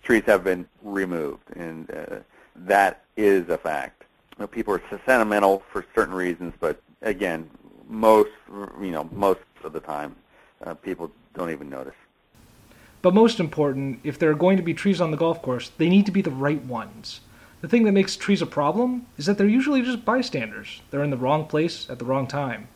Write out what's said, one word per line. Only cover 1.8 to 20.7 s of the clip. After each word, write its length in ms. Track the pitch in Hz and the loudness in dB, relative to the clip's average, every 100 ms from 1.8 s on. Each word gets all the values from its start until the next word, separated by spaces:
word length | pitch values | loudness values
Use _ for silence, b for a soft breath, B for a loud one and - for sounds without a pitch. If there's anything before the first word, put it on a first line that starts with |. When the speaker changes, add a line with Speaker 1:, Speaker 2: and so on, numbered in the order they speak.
| 80 | -14
Speaker 1:
uh, 240 | 80 - - _ b b - | -14 -12 -14 _ b b -16
that 480 | 92 101 98 - _ - | 2 4 4 0 _ 2
is 300 | 104 98 85 | 4 4 2
a 80 | 80 | -4
fact. 420 | 82 76 65 _ - _ _ - | -2 -6 -8 _ -20 _ _ -14
You 60 | |
know, 40 | 104 | -10
people 260 | 117 107 | -6 -2
are 80 | 90 - | -4 -4
s-, 80 | 101 - | -8 2
sentimental 560 | 127 107 104 98 95 - | 2 4 4 4 2 -2
for 140 | 101 - | -10 -4
certain 220 | - 87 92 | -2 0 -2
reasons, 400 | 87 82 87 - | -4 -4 -8 -4
but 220 | 82 76 _ _ | -4 -4 _ _
again, 440 | 110 92 95 80 80 - - - - | -8 -4 -4 -4 -10 -20 -20 -20 -14
most, 440 | 110 110 110 104 - - 101 101 73 | 2 6 6 6 -2 -18 -14 -14 -10
you 80 | 95 | -8
know, 180 | 80 80 | -6 -8
most 300 | 85 101 92 - _ | -2 0 0 -4 _
of 100 | 76 | -14
the 60 | 78 | -12
time, 360 | 78 76 73 - _ b b _ - | -10 -10 -10 -16 _ b b _ -14
uh, 80 | |
people 380 | 80 98 85 82 _ _ 85 | -12 -10 -10 -12 _ _ -10
don't 160 | 87 | -8
even 180 | 73 69 | -8 -12
notice. 240 | 67 65 - _ _ _ _ _ _ b b b b | -14 -14 -18 _ _ _ _ _ _ b b b b
Speaker 2:
But 100 | 180 | 4
most 260 | 196 226 226 | 6 6 4
important, 600 | 170 156 143 135 139 120 | -4 0 0 0 -6 -6
if 140 | 151 131 | -8 0
there 140 | 160 | 0
are 40 | 147 | 4
going 220 | 175 190 | 4 4
to 60 | |
be 100 | 170 | 0
trees 260 | 160 202 180 | -2 0 0
on 120 | 165 | 0
the 60 | 151 | 0
golf 260 | 165 165 | 0 -2
course, 260 | - 123 - - | -4 -6 -8 -2
they 100 | 165 | 4
need 200 | 190 202 | 6 4
to 40 | |
be 120 | 190 | 0
the 80 | 180 | -2
right 320 | 131 143 151 | -2 -2 -2
ones. 580 | 127 117 101 - - - b b b b | -6 -8 -10 -16 -18 -18 b b b b
The 60 | 151 | 0
thing 160 | 240 | 4
that 80 | 220 | 4
makes 240 | 196 190 - | 4 2 -2
trees 260 | - 190 | 0 0
a 60 | 160 | 0
problem 580 | - 143 190 247 247 - - | 0 0 2 0 -2 -8 -6
is 80 | 147 | -2
that 100 | 202 | 2
they're 100 | 202 | 4
usually 360 | 240 269 277 | 4 2 0
just 200 | 247 240 | 0 -4
bystanders. 800 | - 247 - 147 110 104 101 | -2 -2 -2 -4 -6 -10 -16